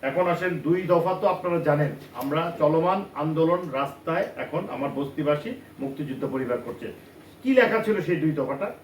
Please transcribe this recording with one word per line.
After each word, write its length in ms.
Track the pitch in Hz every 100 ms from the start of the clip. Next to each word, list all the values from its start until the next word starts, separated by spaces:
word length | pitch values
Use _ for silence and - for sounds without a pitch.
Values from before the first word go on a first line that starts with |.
| 135
এখন 160 | 156 180
আসেন 200 | 170 180 165 147
দুই 140 | 180 180
দফা 220 | 175 170 185
তো 40 | 202 185
আপনারা 240 | 180 170 151
জানেন, 240 | 147 151 - - -
আমরা 200 | 139 156 170 -
চলমান 400 | 151 160 175 196 196 139
আন্দোলন 380 | 151 156 160 175 180 135
রাস্তায় 460 | - - - 165 202 -
এখন 180 | 156 180 196 127
আমার 160 | 139 135
বস্তিবাসী 540 | 139 - 147 147 214 269 - -
মুক্তিযুদ্ধ 420 | 135 135 147 131 139
পরিবার 260 | 131 123 120 -
করছে। 220 | - 110 - - - - -
কি 80 | 247 254
লেখা 200 | 226 220 214
ছিল 120 | 202 156
সেই 120 | 170
দুই 100 | 156 143
দফাটা? 280 | 127 139 208 -